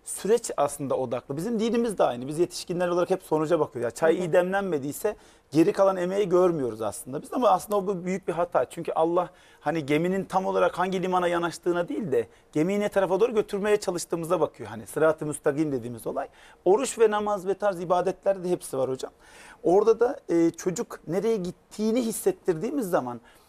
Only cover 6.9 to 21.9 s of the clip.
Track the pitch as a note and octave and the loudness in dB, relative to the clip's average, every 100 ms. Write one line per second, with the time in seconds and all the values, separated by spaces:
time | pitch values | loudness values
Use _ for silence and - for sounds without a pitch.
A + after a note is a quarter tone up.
6.9 | - - C#3+ - C#4 B3 F3+ - G#3 F#3 | -6 -10 -10 -6 0 2 2 2 -2 0
7.9 | F#3 F3+ F#3+ - E3 F3 D#3 B2+ - D3+ | -4 -4 -4 -4 -2 0 0 0 -4 -4
8.9 | - E3 F3 F3 - _ _ D3 E3 C#3 | 0 2 0 -2 -8 _ _ -4 -2 0
9.9 | D3 F3 F#3+ F3+ F#3 F#3+ F#3+ F3 E3+ F#3 | 2 2 -2 -2 -2 0 2 0 0 -2
10.9 | F#3 F#3 F3+ F3 E3+ E3+ - F3+ F3 E3+ | -2 0 0 0 0 -2 -4 -2 -2 -2
11.9 | D4 G3 B2 A2 _ _ D3+ E3 G#3 G#3 | -4 -2 -2 -2 _ _ -2 0 0 0
12.9 | G3 F#3 F#3 A#3+ G#3 - G3+ G#3 G#3 G3 | 0 2 2 2 2 -2 -2 0 0 0
13.9 | F3 - E3+ D#3+ E3 D3 - G#2 A2 G#2 | -4 -4 -6 -2 0 0 -2 -12 -12 -8
14.9 | D3 D#3 D#3 D3+ C#3+ D#3 C#3+ D#3 C3+ A#2 | 2 2 2 -4 -2 -2 0 0 -2 -6
15.9 | A#2 D#3 C3 D3+ - - - - G#3+ C4 | -8 -8 -6 -8 -12 -20 -2 2 4 2
16.9 | - A3 G#3 G#3 G#3 F3+ F#3 G#3 F3 F3 | 2 2 4 -2 -2 -2 -2 -2 -2 0
17.9 | F3+ F3+ F3+ G3 G3 F3+ E3+ - C3 C3 | 0 0 -2 -2 -2 -2 -4 -2 -4 -2
18.9 | C3 - - - - - - - F#4+ A3+ | -4 -8 -14 -20 -20 -20 -4 4 6 6
19.9 | A3 A#3+ C#4+ - E3+ E3 E3 - F3 A3 | 4 2 -2 0 2 2 0 -4 -4 -6
20.9 | - - F3+ G#3+ A3+ F3+ - _ - A3 | -10 -6 -2 0 -2 -4 -10 _ -4 0